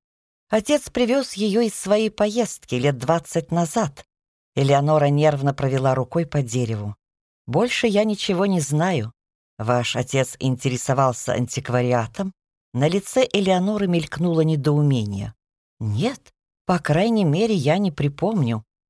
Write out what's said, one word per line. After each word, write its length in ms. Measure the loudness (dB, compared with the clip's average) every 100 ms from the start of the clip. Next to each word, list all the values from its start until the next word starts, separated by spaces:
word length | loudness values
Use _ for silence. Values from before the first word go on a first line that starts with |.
| _ _ _ _ -4
"Отец 400 | -2 2 0 0
привез 460 | -2 0 0 -2
ее 260 | -4 0 2
из 140 | 0
своей 360 | -2 0 2 0
поездки 680 | 0 -2 0 -4 -6 -6 -2
лет 200 | 0 -2
двадцать 540 | 0 -2 0 -6 -2
назад". 560 | -2 0 0 -2 -6 -20 _ _ _ _
Элеонора 520 | -2 2 4 4 4 4
нервно 460 | 4 2 2 -2
провела 420 | 0 0 0 0
рукой 300 | 0 -2 -2
по 160 | -2 -2
дереву. 560 | -2 -2 -2 -4 -6 -10 _ _ _ _ -4
"Больше 420 | 0 0 0 0
я 160 | 2
ничего 400 | 0 -2 -2 0
не 160 | 0 0
знаю. 520 | 0 0 0 0 -4 -10 _ _ _ -8
Ваш 380 | -2 0 0 -4
отец 400 | -2 -2 -2 -2
интересовался 920 | -4 -2 -2 -4 -2 2 2 0 -4
антиквариатом?" 1000 | -4 -4 -6 -2 -2 2 0 -2 -6 -8 -8 _ _ _
На 160 | 0 0
лице 380 | 0 -2 0 0
Элеоноры 540 | 0 2 2 2 0 0
мелькнуло 560 | 0 -2 -4 0 2
недоумение. 880 | 2 2 2 2 4 2 0 -6 -8 -12 _ _ _ -8
"Нет, 540 | -4 -2 -2 -4 _ _ _ _ -2
по 120 | -2
крайней 460 | 2 2 2 2
мере, 300 | 2 2 2
я 240 | 2 2 2
не 120 | 0
припомню. 720 | 0 -4 -2 -2 0 0 -2 -6 _